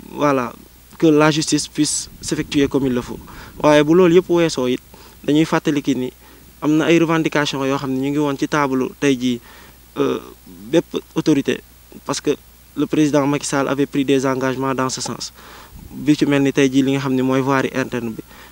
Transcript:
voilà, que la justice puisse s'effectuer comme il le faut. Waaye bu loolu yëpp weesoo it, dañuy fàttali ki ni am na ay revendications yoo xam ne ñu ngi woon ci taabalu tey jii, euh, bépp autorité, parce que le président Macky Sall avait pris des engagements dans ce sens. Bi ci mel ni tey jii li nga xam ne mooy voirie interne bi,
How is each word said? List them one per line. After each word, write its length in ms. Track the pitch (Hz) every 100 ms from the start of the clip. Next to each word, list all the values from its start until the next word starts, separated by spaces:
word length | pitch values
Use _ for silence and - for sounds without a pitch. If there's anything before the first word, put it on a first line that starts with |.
| -
voilà, 400 | - 143 135 117 - - - - -
que 80 | 165
la 240 | 151 151
justice 380 | 156 - 147 -
puisse 400 | - 151 - - -
s'effectuer 460 | - 151 151 147 139
comme 180 | 139 135
il 80 |
le 80 | 123
faut. 180 | - - - - - -
Waaye 220 | 151 151
bu 100 | 151
loolu 200 | 175 180 175
yëpp 140 | 175
weesoo 360 | 175 165 139 127
it, 140 | 127 - - - -
dañuy 200 | - 151
fàttali 380 | 160 160 160 147
ki 120 | 143
ni 180 | 123 127 - - - - -
am 100 | 147 156
na 80 | 143
ay 120 | 170
revendications 680 | 165 165 156 151 147 139 135
yoo 100 | 139
xam 160 | 135
ne 80 | 131
ñu 100 | 139
ngi 80 | 147
woon 180 | 147 135
ci 100 | 151
taabalu 420 | 156 139 131 123 -
tey 160 | 143 127
jii, 240 | 127 120 - - - - - -
euh, 220 | 135 127 64 - -
bépp 520 | 87 107 165 - - -
autorité, 460 | 165 160 139 131 - - - - -
parce 160 | - -
que 160 | - - - - - -
le 100 | 147
président 400 | 151 151 147 139
Macky 200 | 143 -
Sall 220 | 143 131
avait 180 | 135 139
pris 180 | 143
des 220 | 135 139 135
engagements 480 | 131 131 127 135
dans 160 | 131 131
ce 100 | 127
sens. 320 | 123 117 - - - - - - -
Bi 240 | - 131 151
ci 100 | 143
mel 160 | 143
ni 100 | 139
tey 160 | 143 139
jii 140 | 135
li 100 | 135
nga 80 | 135
xam 140 | 135
ne 80 | 131
mooy 180 | 131 131
voirie 300 | 131 135 127
interne 380 | 131 127 123 117
bi, 120 | 107 - - -